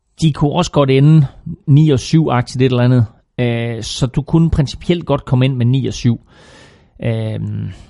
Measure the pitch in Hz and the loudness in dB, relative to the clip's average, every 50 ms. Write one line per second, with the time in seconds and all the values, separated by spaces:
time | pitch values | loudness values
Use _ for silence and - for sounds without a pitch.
0 | _ _ _ - - 160 139 - 156 147 135 160 175 - - - 143 131 131 135 | _ _ _ -2 -2 -2 0 0 -2 -2 0 -2 -4 -2 0 0 2 2 4 4
1 | 139 151 156 160 143 131 - - - - - - - - 135 143 156 156 143 120 | 6 6 6 6 4 2 -2 -12 -16 -16 -16 -8 -2 2 4 4 4 4 2 0
2 | - - - 165 156 139 127 120 120 - - 127 139 131 127 123 120 123 127 123 | 0 0 0 0 2 2 0 -2 -2 -4 -2 0 0 0 2 2 2 2 2 2
3 | 113 107 - _ _ _ _ - 123 120 120 117 117 117 117 113 113 - - - | 2 0 -4 _ _ _ _ -6 -4 -4 -4 -4 -6 -8 -8 -10 -10 -10 -8 -6
4 | - 123 - - 135 - - 165 165 165 - - 151 131 - - - - 180 175 | -6 -4 -4 -4 -4 0 2 2 2 2 2 0 -2 -2 -4 -10 -4 -4 -4 -2
5 | 160 - 139 143 - - - 127 127 135 139 123 120 120 127 135 123 117 110 - | -2 -4 -4 -4 -2 -2 0 0 2 0 0 0 0 0 0 0 -2 -4 -6 -2
6 | - 123 117 - _ _ _ _ - - - - - - _ _ _ _ _ - | -2 -2 -2 -2 _ _ _ _ -20 -20 -20 -20 -20 -20 _ _ _ _ _ -8
7 | - 117 113 113 110 110 110 107 107 107 104 104 107 101 92 - - _ | -6 -4 -4 -4 -6 -6 -8 -8 -8 -8 -8 -8 -10 -10 -12 -16 -20 _